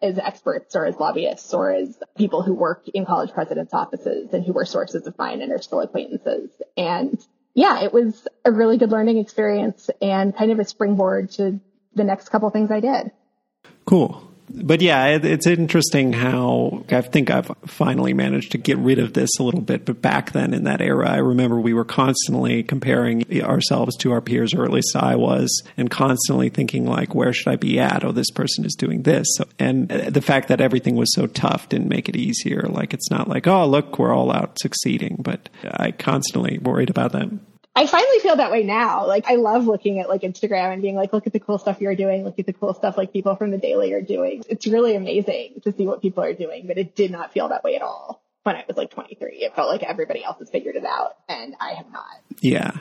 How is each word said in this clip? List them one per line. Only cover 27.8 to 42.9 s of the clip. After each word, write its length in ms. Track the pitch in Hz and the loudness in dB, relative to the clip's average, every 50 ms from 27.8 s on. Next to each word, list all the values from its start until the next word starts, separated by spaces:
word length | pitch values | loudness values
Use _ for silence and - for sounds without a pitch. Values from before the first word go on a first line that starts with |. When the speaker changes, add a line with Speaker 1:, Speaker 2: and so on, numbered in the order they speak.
Speaker 2:
at? 240 | 127 135 139 - - | 2 2 2 0 0
Oh, 80 | - 113 | -2 -2
this 180 | 117 117 - | -2 -2 -4
person 360 | - - - - - - - | -2 -4 -2 -2 -2 -2 -4
is 80 | - - | -4 -4
doing 280 | - - 135 131 117 127 | -4 -4 -2 -2 0 2
this." 240 | 151 - 139 - - - | 2 2 2 2 -2 -2
So, 80 | - 143 - _ - | -2 -4 -6 _ -2
and 300 | 135 131 131 131 120 - | 0 0 2 0 0 0
the 340 | - 95 - - 139 143 - | -2 -4 -2 0 0 0 2
fact 260 | - 143 135 131 - | 2 2 2 2 2
that 120 | 131 120 | 2 2
everything 360 | 135 131 131 127 127 131 127 | 2 2 2 0 0 0 0
was 180 | 117 117 113 - | 2 2 0 2
so 120 | - 120 | 0 0
tough 440 | 113 - - - 135 131 - - - | -2 -2 -2 0 0 0 -2 -4 -4
didn't 180 | - - - - | -2 -2 0 0
make 220 | - - - - | -2 -2 -4 -4
it 60 | - | -4
easier. 520 | - - 196 233 - - - - - - - | -4 -2 -2 -4 -4 -4 -4 -4 -4 -4 -4
Like, 240 | - - - - - | -4 -4 -4 -6 -6
it's 180 | - - - | -8 -6 -4
not 180 | - 123 123 - | -2 -2 -2 -2
like, 180 | - 135 - | -2 0 2
"Oh, 200 | 175 190 190 170 | 4 4 4 4
look, 320 | 143 135 147 147 - - - | 4 4 2 2 0 -2 0
we're 160 | 127 120 120 | 0 2 2
all 160 | 127 123 127 | 2 2 2
out 280 | 123 - - - - - | 0 0 -2 -4 -6 -6
succeeding." 580 | - 131 - - - 127 - - - - - - | -6 -6 -4 -4 -2 -2 -2 -2 -2 -4 -6 -6
But 280 | - - - - - - _ - - | -6 -6 -6 -8 -10 -16 _ -14 -12
I 260 | - - - - - | -8 -4 -2 -2 -2
constantly 680 | - - - - 135 139 135 - - 127 120 123 - - | -2 -4 -2 -2 0 0 0 -2 -2 -2 -2 -2 -4 -2
worried 320 | - 127 127 131 127 - | -2 -2 0 0 0 0
about 220 | 185 - 127 123 - | 0 0 0 0 0
that. 180 | 131 - - 214 202 - _ _ _ _ _ - | -2 -4 -4 -6 -10 -14 _ _ _ _ _ 0
Speaker 1:
I 120 | 254 294 294 | 2 2 4
finally 320 | - 339 453 539 539 453 | 4 4 4 6 4 4
feel 160 | - 381 320 | 4 4 4
that 160 | 262 - - 214 | 4 2 2 2
way 100 | 226 214 | 0 0
now. 420 | 196 208 220 240 220 170 185 202 | 0 0 0 0 0 0 0 0
Like, 240 | - 196 208 214 - | 2 2 2 2 4
I 60 | 247 | 4
love 320 | 240 233 214 214 247 247 | 4 4 4 4 2 4
looking 320 | 226 214 190 - 202 196 190 | 2 2 2 0 -2 -2 -2
at, 100 | 180 - | -2 -2
like, 120 | 190 196 | -2 -2
Instagram 520 | 196 185 185 - - 208 208 185 180 185 185 | -2 -4 -6 -4 -4 -2 0 0 0 0 -2
and 80 | 190 | -2
being 140 | 196 196 196 | -2 -2 0
like, 180 | 196 190 196 - | 0 -2 0 0
"Look 140 | 214 - | -2 -2
at 60 | 220 - | 0 -4
the 80 | 226 | -4
cool 180 | - - 208 190 | -2 -2 -4 -2
stuff 220 | - 208 190 - | 0 -2 -4 -2
you're 160 | 202 196 196 | -2 -2 0
doing. 260 | 185 190 196 190 190 190 | 0 0 0 0 0 -2
Look 160 | 196 185 - | -6 -6 -6
at 80 | 190 | -6
the 60 | - 185 | -6 -6
cool 200 | - - 196 185 | -4 -4 -4 -4
stuff, 240 | - - 202 | -2 -2 -4